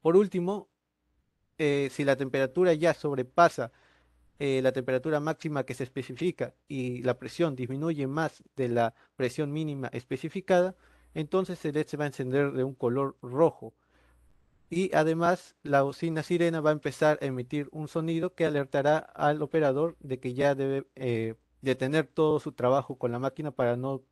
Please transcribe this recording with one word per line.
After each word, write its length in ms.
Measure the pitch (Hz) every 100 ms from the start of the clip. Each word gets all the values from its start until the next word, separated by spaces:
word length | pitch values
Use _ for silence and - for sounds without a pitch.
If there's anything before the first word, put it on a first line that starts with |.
Por 160 | 160 180
último, 520 | 208 185 175 208 - _ _ _ _ _ _ _ _ _
eh, 320 | 151 143 139
si 120 | -
la 120 | 143 135
temperatura 560 | 135 135 135 175 185
ya 200 | 156 165
sobrepasa, 760 | 151 151 139 123 - 170 - 120 _ _ _ _ _ _ _
eh, 220 | 143 135
la 100 | 131
temperatura 480 | 131 123 131 156 151
máxima 440 | 151 156 165 147
que 100 | 127
se 100 | 135
especifica 720 | 127 - 127 127 180 - 120 _ _
y 360 | 139 127 123
la 160 | 127 120
presión 360 | 127 - 170
disminuye 520 | 131 120 135 160 156 135
más 360 | 143 156 - _ -
de 120 | 127
la 260 | 120 113 - _ _
presión 360 | 127 123 151
mínima 360 | 147 156 143 127
especificada, 840 | 120 - - 160 196 - 180 180 185 _ _ _
entonces 500 | - 151 190 185 180
el 100 | 156
led 120 | 147 151
se 100 | 143
va 80 |
a 40 | 147
encender 440 | - 127 131 143
de 120 | 135
un 100 | 131
color 420 | 131 123 123 139 -
rojo. 520 | 127 127 165 - 113 _ _ _ _ _ _ _ _ _ _
Y 220 | 170 185 156
además, 580 | 156 160 175 180 - _
la 200 | 147 143
bocina 400 | 139 139 165 160
sirena 400 | - 175 170 165
va 80 | 151
a 20 |
empezar 460 | 151 151 - 156 147
a 60 | 139
emitir 420 | 127 127 147 143
un 160 | 156 151
sonido 480 | 170 160 165 180
que 120 | - 160
alertará 500 | 147 139 147 139 156
al 460 | - - 147 151
operador 540 | 147 160 147 135 165 165
de 180 | 143 131
que 140 | 127
ya 220 | 123 143
debe, 340 | 135 135 135 - -
eh, 380 | 131 113 113 110 _ _
detener 460 | 135 131 131 156 147
todo 340 | - 156 151
su 120 | 151
trabajo 440 | - 123 135 131 131
con 160 | 123
la 60 | 120
máquina 320 | 131 135 151
para 260 | - 123 120
no 260 | 131 135 _